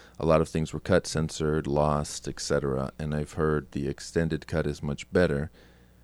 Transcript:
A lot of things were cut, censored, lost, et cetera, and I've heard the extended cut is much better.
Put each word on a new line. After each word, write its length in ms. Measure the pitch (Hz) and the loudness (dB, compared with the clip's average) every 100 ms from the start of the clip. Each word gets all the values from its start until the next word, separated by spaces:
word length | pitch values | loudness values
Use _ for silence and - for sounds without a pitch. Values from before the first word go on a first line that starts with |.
| - - | -20 -4
A 60 | 80 | 4
lot 140 | 80 | 4
of 60 | 82 | 4
things 240 | 80 78 | 0 -2
were 60 | 76 | -4
cut, 260 | - 90 - | 2 2 2
censored, 640 | 78 78 - 78 78 71 | -2 -2 0 0 0 2
lost, 600 | 71 76 73 73 - 71 | 2 4 2 -2 -6 -8
et 120 | 67 | -8
cetera, 520 | - 71 69 65 67 - | -2 0 0 -2 -4 -6
and 160 | 76 | -4
I've 200 | 76 73 | -4 -4
heard 380 | - 78 76 71 | 0 2 2 -2
the 160 | - 69 | -4 -4
extended 580 | 69 - 85 82 78 - | -6 -4 0 0 -2 -2
cut 180 | 80 76 | -2 -2
is 160 | 73 | -2
much 300 | 73 71 - | -6 -6 0
better. 400 | 92 87 71 78 - - - - - | 2 4 2 -4 -10 -20 -20 -20 -20